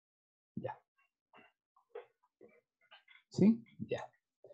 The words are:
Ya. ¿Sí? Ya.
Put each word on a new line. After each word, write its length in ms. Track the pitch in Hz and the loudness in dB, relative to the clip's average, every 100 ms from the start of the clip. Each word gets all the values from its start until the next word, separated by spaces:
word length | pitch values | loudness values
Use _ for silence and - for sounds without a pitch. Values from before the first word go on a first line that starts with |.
| _ _ _ _ _ | _ _ _ _ _
Ya. 260 | - - - _ _ _ _ _ - - _ _ - - - - _ _ _ - - _ _ - - - - - | -10 -10 -10 _ _ _ _ _ -20 -20 _ _ -20 -16 -16 -16 _ _ _ -20 -20 _ _ -20 -20 -20 -20 -8
¿Sí? 320 | - 202 226 - - | 6 6 6 0 -12
Ya. 280 | - 120 - - _ _ - | -6 -6 -6 -18 _ _ -20